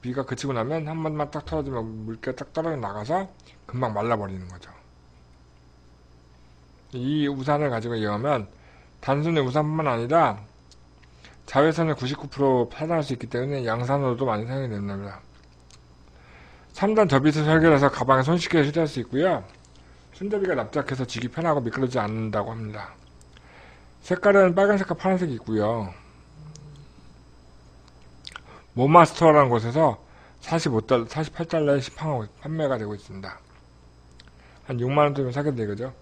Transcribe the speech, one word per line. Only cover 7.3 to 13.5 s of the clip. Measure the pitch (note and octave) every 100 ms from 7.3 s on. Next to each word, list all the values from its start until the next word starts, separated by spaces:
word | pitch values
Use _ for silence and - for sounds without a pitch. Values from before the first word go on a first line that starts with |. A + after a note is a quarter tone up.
| C#3 C3 D3 D3
가지고 | A#2 A2+ A#2
이용하면 | G#2+ G#2 C3+ C3+ G2+ - - - - -
단순히 | - C#3 D#3 D#3+
우산뿐만 | C3 C#3 D3+ D#3 D3+
아니라 | A#2+ A#2 E3 D3 G#2 - - - - - - - - - - -
자외선을 | C3+ D3+ D#3+ D#3+
구십구 | C#3 B2 C#3+ C#3+
프로 | - C#3 B2+ A#2
차단할 | - D#3 E3+
수 | C#3+
있기 | B2 A#2
때문에 | A#2+ C3+